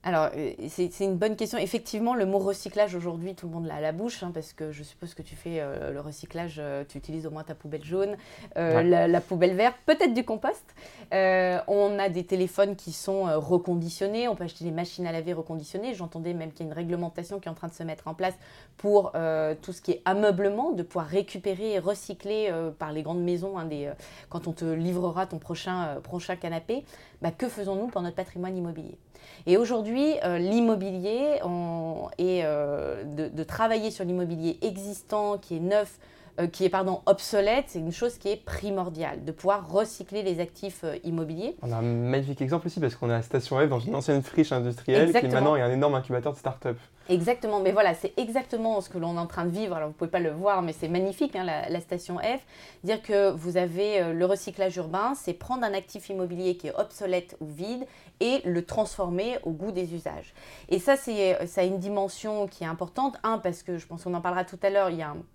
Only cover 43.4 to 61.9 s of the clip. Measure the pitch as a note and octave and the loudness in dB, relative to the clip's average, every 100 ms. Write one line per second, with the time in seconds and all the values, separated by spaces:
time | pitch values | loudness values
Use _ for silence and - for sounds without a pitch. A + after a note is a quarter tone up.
43.4 | - C3 D3+ B2+ B2+ C#3+ C#3 C#3 C3 - | 0 2 4 2 -2 -2 2 2 2 2
44.4 | D#3 C3 A#2+ A#2+ - C3+ E3 A3+ C3 C3 | 4 2 0 -2 4 6 8 6 4 4
45.4 | C#3+ D3+ B2 C3 D3 C3+ C3 B2 D3 B2+ | 4 4 4 4 4 2 0 -2 -2 -4
46.4 | C3+ B2+ C3 A#2+ - _ - F3+ E3+ A#3+ | -6 -4 -6 -6 -10 _ 0 2 2 0
47.4 | A3 G#3 F#3+ G3+ G3+ E3 - - A3+ B3 | 0 2 4 6 4 2 -2 -2 0 -2
48.4 | B3+ A3+ A3+ G#3+ F#3 F3+ E3 E3+ E3+ - | -2 -2 0 0 -2 -4 -2 -2 -4 -2
49.4 | F3 F3 G#3+ E3 D3+ D#3 E3 F3+ E3 D#3 | -2 -2 -2 -2 -4 -4 -2 0 0 2
50.4 | G3 G3 F3 D#3+ D#3+ F3 F#3+ F#3+ C#4+ G3 | 2 2 0 -4 -2 0 0 0 -2 0
51.4 | F3+ D3+ - E3+ E3 F3+ F3+ F3+ A3 C4 | -4 -4 -2 -4 -4 -8 -6 -4 -2 -2
52.4 | - - - - F3 G#3+ - G3+ G3 E3+ | -6 -20 -20 -8 -2 -2 2 6 6 4
53.4 | E3+ F3+ F3+ E3+ G#3 G3+ E3+ E3 F3+ G3 | 0 0 0 0 2 2 2 2 2 2
54.4 | - F#3+ F#3+ F3+ D#3 F#3 A#3 C#4 - F3 | -2 -2 -2 0 -4 -2 -2 -2 -6 -8
55.4 | - B3+ A3+ G3 F#3 G3+ - F#3+ F3+ F3 | -6 -2 0 -2 -6 -16 -8 -4 -4 0
56.4 | F3+ F3+ D3 - G#3 - G3 F3+ F3 - | -2 -2 -4 -2 -4 -4 -2 -2 -2 -12
57.4 | D#3 D3 G3 B3 C4+ - - _ A#3 C4+ | -12 -8 -6 -6 -10 -14 -20 _ 2 2
58.4 | F3+ E3+ E3+ - G#3+ - F3+ F3 A3 B3 | 2 0 0 -2 -2 -2 -2 0 -2 -2
59.4 | - D#3 G3+ A#3 F3+ E3+ D#3 D3+ - - | -4 -4 -4 -4 -4 -6 -8 -10 -14 -20
60.4 | - - - F#3 F3+ C4+ - G#3+ F#3+ - | -20 -20 -2 0 4 2 2 2 4 4
61.4 | F3 - F#3 F#3+ F#3+ | 0 0 2 0 -2